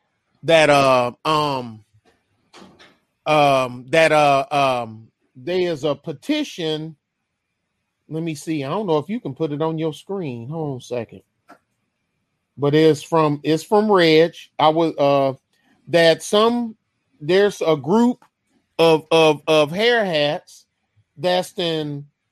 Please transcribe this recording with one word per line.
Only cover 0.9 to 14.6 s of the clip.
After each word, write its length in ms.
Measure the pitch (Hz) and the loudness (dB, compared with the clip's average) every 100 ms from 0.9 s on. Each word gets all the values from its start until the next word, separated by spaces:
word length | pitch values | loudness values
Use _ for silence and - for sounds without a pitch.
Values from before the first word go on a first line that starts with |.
| 127 123 - | 2 0 -4
um, 600 | 156 156 147 131 120 110 _ _ _ _ _ _ _ - - _ - _ _ _ 151 | -2 -2 -2 -6 -10 -16 _ _ _ _ _ _ _ -20 -20 _ -20 _ _ _ -2
um, 600 | 151 143 135 127 123 127 | 2 4 2 -2 -8 -2
that, 200 | 160 160 | 2 4
uh, 360 | 151 147 135 139 | 4 4 2 0
um, 580 | 147 135 123 113 110 113 _ _ 131 | 0 0 -2 -6 -14 -20 _ _ -16
there's 480 | 127 180 175 156 | -6 -4 -4 -4
a 100 | 147 | -4
petition. 1040 | 143 - 143 - 302 294 - 160 151 160 151 _ _ _ _ _ _ _ _ _ _ - | -6 -8 -10 -6 -6 -6 -8 -6 -6 -10 -16 _ _ _ _ _ _ _ _ _ _ -14
Let 140 | 156 | -10
me 100 | 165 | -8
see. 300 | 151 - 160 | -8 -8 -6
I 60 | 135 | -4
don't 160 | 185 208 | -4 -2
know 120 | 156 | -2
if 100 | 143 | -2
you 120 | 233 | -8
can 140 | 147 123 | -8 -6
put 160 | 156 | -6
it 100 | 147 | -4
on 160 | 160 160 | -4 -4
your 140 | 160 | -6
screen. 540 | 147 - 196 156 120 117 | -8 -12 -10 -10 -10 -12
Hold 240 | 165 151 | -10 -8
on 40 | 127 | -10
a 20 | |
second. 420 | - 123 110 95 _ _ _ _ _ _ _ _ _ _ _ _ _ - | -8 -10 -10 -16 _ _ _ _ _ _ _ _ _ _ _ _ _ -6
But 180 | 143 | 0
it's 280 | 151 160 147 | 4 4 2
from, 380 | - 165 151 147 | 0 0 0 0
it's 180 | 147 156 | -2 -4
from 280 | - 208 214 | 0 0 2
Reg. 420 | 196 165 156 165 - - | 4 4 4 2 -2 -12
I 100 | - | 0